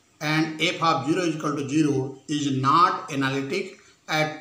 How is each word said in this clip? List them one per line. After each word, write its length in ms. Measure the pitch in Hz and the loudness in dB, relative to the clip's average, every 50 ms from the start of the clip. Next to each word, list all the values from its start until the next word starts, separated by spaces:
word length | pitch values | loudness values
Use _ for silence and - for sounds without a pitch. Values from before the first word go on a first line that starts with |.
| _ _ _ - | _ _ _ -6
and 400 | 151 151 156 160 160 160 160 156 160 | -2 0 2 2 0 0 0 0 0
f 200 | 180 175 - 165 | 0 0 2 2
of 260 | 165 156 135 127 143 | 2 2 2 0 0
zero 140 | 175 185 180 | 0 0 0
is 120 | 165 151 | 0 -2
equal 220 | - - 151 147 | -2 -4 -4 -2
to 80 | 135 135 123 | -4 -4 0
zero 340 | 143 156 151 139 131 131 131 - - - _ - | 2 2 2 2 2 0 -2 -4 -8 -12 _ -6
is 160 | 151 147 139 135 131 131 | -4 -2 -2 -2 -2 0
not 520 | 131 139 151 170 180 190 185 190 - - | 2 4 6 6 6 4 2 0 -6 -6
analytic 600 | 147 139 135 135 139 139 135 139 190 196 - - - - - - _ _ _ - | -4 -2 -2 0 -2 -2 -4 -2 -4 -4 -4 -6 -12 -20 -20 -20 _ _ _ -2
at 280 | 160 156 151 151 - - | 0 0 0 0 -4 -4